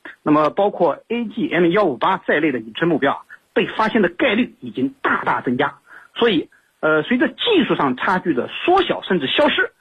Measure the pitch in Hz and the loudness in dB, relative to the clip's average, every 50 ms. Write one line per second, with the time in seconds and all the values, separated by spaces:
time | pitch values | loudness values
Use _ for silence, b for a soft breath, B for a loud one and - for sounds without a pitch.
0 | - B B B B 156 147 151 151 147 151 202 202 208 196 - 175 151 135 - | -20 B B B B 2 2 4 2 2 0 0 -2 0 0 0 0 0 0 -2
1 | - - 226 240 240 202 - 226 160 - 143 170 180 165 175 214 202 160 123 - | -6 -6 -4 -4 -4 -6 -4 -4 -4 -2 0 2 2 2 4 2 2 0 0 0
2 | 160 175 185 175 - - 196 147 165 151 127 117 110 113 107 - 165 170 160 127 | 0 0 0 -2 -2 -2 0 0 2 0 0 -2 -6 -8 -6 -2 0 0 0 2
3 | 135 139 - - - B B B B B - 233 180 - - - 220 214 - 226 | 0 0 -2 -2 -8 B B B B B -2 -2 -2 -2 -2 -2 0 0 2 2
4 | 185 170 - - 320 247 202 220 240 - - _ - 120 - - 262 277 - _ | 2 0 0 0 0 0 0 0 -2 -2 -6 _ -16 -12 -6 -4 -4 -4 -4 _
5 | - - - - - 175 131 117 - 135 123 131 143 143 - - _ B B B | -4 -2 -2 -2 -2 -2 -2 -2 -2 -2 -2 0 -2 -2 -4 -10 _ B B B
6 | B B B - 233 240 190 147 - - b b b b b _ - 156 156 156 | B B B 0 2 2 2 0 -2 -4 b b b b b _ 0 2 2 2
7 | 151 - 240 247 294 - - - - 480 427 330 208 - 165 - 151 131 127 - | 2 0 0 0 0 0 -2 -2 0 2 2 2 2 2 0 0 0 -2 -2 -2
8 | - 208 185 180 - 180 143 120 - - - - - 339 359 392 359 - - - | -2 -2 -2 0 0 -2 -2 -2 -4 -6 -6 -4 0 2 2 2 2 0 -2 -4
9 | - - 190 170 135 - - - 294 - - 370 381 - - b | -2 -2 -2 -2 -2 0 0 2 2 2 2 0 -2 -2 -6 b